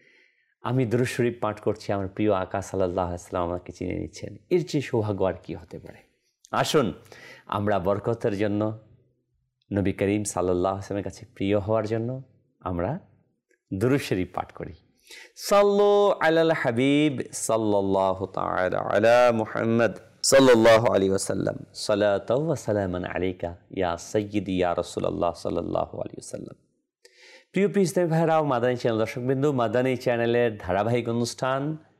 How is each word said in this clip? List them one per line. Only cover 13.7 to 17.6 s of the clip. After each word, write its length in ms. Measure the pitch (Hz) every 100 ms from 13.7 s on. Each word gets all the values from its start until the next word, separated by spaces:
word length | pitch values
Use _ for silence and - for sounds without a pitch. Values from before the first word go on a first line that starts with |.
দরুদ 280 | 98 123 139
শরীফ 260 | - 98 87
পাঠ 180 | - -
করি। 220 | - - - _ _ - - - -
সাল্লু 760 | - 202 202 202 208 202 202 -
আলাল 320 | 160 160 165
হাবিব 720 | 156 135 117 135 147 151 127 -
সাল্লাল্লাহু 960 | - - 113